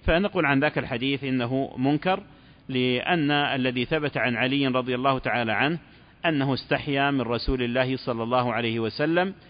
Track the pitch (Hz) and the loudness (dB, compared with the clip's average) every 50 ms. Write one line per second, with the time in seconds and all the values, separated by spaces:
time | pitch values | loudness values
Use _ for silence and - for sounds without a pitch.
0 | - - 160 170 202 196 - 185 156 139 139 135 147 151 - 156 123 - 131 117 | 2 2 2 2 2 0 0 2 2 4 4 4 2 2 0 -2 -4 -4 -4 -2
1 | 127 135 139 135 139 135 131 127 123 117 127 135 139 - - - 127 135 147 147 | -2 -2 -2 -2 -2 -2 -2 0 0 0 -2 -2 -2 -4 -4 0 0 2 2 2
2 | - 185 190 196 - - - - - - - - - - 131 127 127 127 123 123 | 2 0 0 0 -4 -14 -20 -20 -20 -20 -20 -20 -12 -4 -2 0 2 2 0 0
3 | - - 180 170 147 143 147 143 147 123 131 135 127 127 123 127 120 - 160 156 | 0 0 0 0 2 2 2 2 0 0 0 0 0 0 0 0 -2 0 0 -2
4 | 147 139 - 139 113 123 120 110 123 131 139 143 139 135 127 127 123 127 127 123 | -2 -2 -2 0 0 0 0 0 0 0 2 0 0 2 0 0 0 0 -2 0
5 | 131 139 135 127 - 127 107 120 117 113 107 101 123 147 170 160 - - - - | 2 2 2 2 0 -2 -2 0 0 0 0 2 2 0 0 -4 -8 -16 -20 -20
6 | - - - _ - 170 160 139 135 139 131 - - - 147 135 - 151 139 139 | -20 -20 -20 _ -2 0 0 2 0 0 -2 -2 -2 -4 -4 -2 -2 -2 0 0
7 | 139 143 139 135 120 110 120 117 - - 135 127 123 120 120 131 127 127 131 123 | 2 2 2 0 0 0 -2 -2 0 -2 0 0 0 0 0 0 0 0 -2 -4
8 | - 139 120 113 113 117 123 127 123 120 113 113 117 113 113 117 113 110 - - | -2 -4 -4 -4 -2 0 2 2 2 2 0 0 -2 0 -2 0 -2 -4 -2 -2
9 | 147 156 165 175 185 190 185 - - | -2 0 2 0 0 0 -4 -10 -20